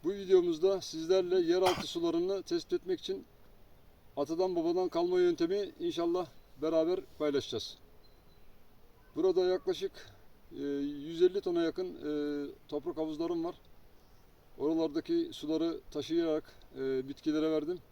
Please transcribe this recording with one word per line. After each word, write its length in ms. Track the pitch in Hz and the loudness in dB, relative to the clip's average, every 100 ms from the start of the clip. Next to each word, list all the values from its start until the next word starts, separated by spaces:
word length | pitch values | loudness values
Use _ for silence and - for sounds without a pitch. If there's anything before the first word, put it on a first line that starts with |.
Bu 60 | 330 | -4
videomuzda 680 | 403 - 185 175 156 185 190 | -4 6 6 6 2 2 2
sizlerle 600 | - 160 160 - 180 185 | -4 -8 2 2 4 2
yeraltı 460 | 165 175 185 - - | 4 4 4 2 -4
sularını 560 | 170 170 339 359 392 | -2 0 0 0 -2
tespit 300 | - 339 - | -2 -4 -2
etmek 280 | 349 359 370 | -4 -2 -4
için 240 | - 381 - - - - - - - - - - | -4 -8 -8 -20 -20 -20 -20 -20 -20 -20 -14 -6
atadan 400 | 294 330 370 349 | -4 0 0 2
babadan 320 | 330 349 370 | 2 0 0
kalma 320 | 339 349 359 | 0 2 4
yöntemi 500 | 359 - 170 403 - - | 4 4 2 0 -2 -4
inşallah 460 | 175 160 170 175 170 - - - | -4 0 0 0 -4 -10 -20 -4
beraber 380 | 151 160 160 185 - - | 2 2 2 0 -4 -2
paylaşacağız. 580 | 151 139 - 117 - - - - - - - - - - - - - - - - | 0 0 -2 -6 -8 -14 -20 -20 -20 -20 -20 -20 -20 -20 -20 -20 -20 -20 -14 0
Burada 280 | 381 330 | 2 4
yaklaşık, 480 | 359 370 - - 381 - - - - - - | 2 0 -2 -4 -4 -8 -20 -20 -20 -20 -16
e, 100 | - 143 143 | -8 -4 -2
yüz 400 | 143 147 147 165 | -4 -6 -10 4
elli 180 | 180 190 | 4 4
tona 220 | 190 170 | -2 0
yakın, 240 | 165 151 185 | 0 -2 -6
e, 240 | - 147 151 147 147 143 - - | -6 -4 -2 -2 -4 -6 -10 -8
toprak 280 | 147 175 156 | -6 -6 -4
havuzlarım 480 | 160 151 170 170 | -6 -4 -4 -2
var. 100 | 170 - - - - - - - - - - - | -4 -8 -20 -20 -20 -20 -20 -20 -20 -20 -20 -4
Oralardaki 680 | - 160 160 147 - 170 170 | -2 0 0 -2 0 0 0
suları 480 | - 302 160 330 - - | -6 -4 0 0 -2 -8
taşıyarak, 640 | 151 139 165 165 156 - - - 131 | -8 -2 0 2 0 -2 -20 -18 -6
e, 300 | 135 131 135 | -2 -2 -4
bitkilere 420 | 143 156 151 156 | -6 -2 0 2
verdim. 280 | 156 151 180 - | 0 0 -6 -8